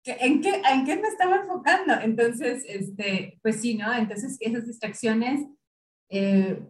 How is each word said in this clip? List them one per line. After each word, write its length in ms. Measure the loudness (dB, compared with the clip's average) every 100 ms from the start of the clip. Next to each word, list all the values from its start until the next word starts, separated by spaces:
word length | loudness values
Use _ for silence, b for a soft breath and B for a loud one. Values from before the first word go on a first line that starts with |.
¿Qué, 140 | -10 0
en 220 | 2 4
qué, 200 | 2 2 4
en 160 | 4 2
qué 120 | 0
me 100 | -2
estaba 300 | 0 2 2
enfocando?". 560 | 0 -2 2 2 4 0
Entonces, 640 | 2 2 0 0 -4 -4 -6
este, 720 | -10 -8 -6 -4 -4 -6 -6
pues 200 | -2 -2
sí, 140 | -2 -2
¿no? 180 | -2
Entonces, 420 | -2 -2 -4 -8 -8
esas 260 | -6 -6 -6
distracciones, 800 | -10 -10 -4 0 0 0 -2 -4 -14 _ _ _ _ _
eh, 580 | -2 2 4 2 -2